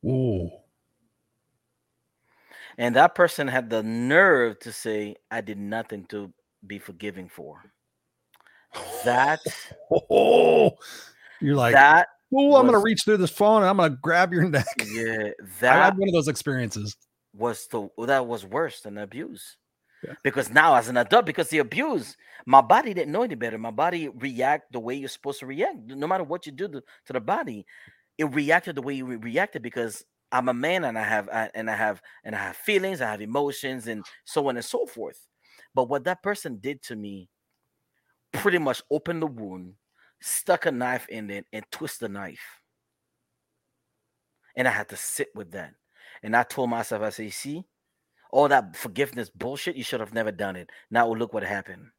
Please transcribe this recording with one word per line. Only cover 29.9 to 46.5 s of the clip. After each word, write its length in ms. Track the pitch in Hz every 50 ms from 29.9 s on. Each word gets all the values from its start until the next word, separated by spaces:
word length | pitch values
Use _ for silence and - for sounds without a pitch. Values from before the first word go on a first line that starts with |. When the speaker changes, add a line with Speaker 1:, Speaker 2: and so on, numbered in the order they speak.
| 107 - - _ _ _ _ _
Speaker 2:
I'm 180 | - 127 123 127
a 40 | 123
man 300 | 120 131 156 180 185 165
and 140 | 131 113 110
I 40 | 107
have, 240 | 104 110 107 101 98
I, 200 | - 113 110 - -
and 160 | 110 113 110
I 40 | 107
have, 260 | 104 110 107 101 90 _ - - - _
and 120 | 104 107
I 20 | 101
have 180 | 98 95 -
feelings, 440 | - - - 214 196 185 190 190 151
I 100 | 131 110
have 120 | 107 101 107
emotions, 640 | 107 117 139 147 143 139 - - 135 131 127 110
and 180 | 117 113 107 98 - - - _
so 200 | - - 160 143 139
on 80 | 127
and 80 | 120 113
so 200 | - - - -
forth. 420 | - - 117 107 73 65 - _ _ _ _ _ _ _ _ - _ _
But 140 | 135 127 117
what 160 | 139 143 127
that 180 | 185 185 175 _
person 360 | 196 208 202 - 160 123 101
did 240 | 95 131 143 127 -
to 120 | - 120
me 340 | 107 104 104 98 95 90 _ _ _ _ _ _ _ _ _ _ _ _ _ _ _ _ _ _ _ _ _ -
pretty 260 | 117 - 170 180 175
much 240 | 156 139 123 - - _
opened 320 | 143 151 147 - 175 165 160
the 40 |
wound, 480 | 156 131 113 107 98 92 92 90 90 95 _ _ _ _ _ _ _ _ _
stuck 460 | - - - - - - 180 170 -
a 40 | 175 143
knife 360 | 120 123 123 123 127 - -
in 220 | - 113 107 101
it, 160 | 101 101 - _
and 140 | - 110 107 _
twist 300 | - - 156 147 - -
the 80 | 120 104
knife. 500 | 98 101 98 90 71 - - - - _ _ _ _ _ _ _ _ _ _ _ _ _ _ _ _ _ _ _ _ _ _ _ _ _ _ _ _ _ _ _ _ _ _ _ _ _ _ _ _
And 140 | 127 127 127
I 20 |
had 200 | 110 104 104 -
to 60 | 104
sit 320 | - - - - - 147 - _
with 180 | 107 104 85 80
that. 200 | 98 85 73 _ _ _ _ _ _ - - - - -
And 140 | 107 110
I 60 | 120 123
told 280 | -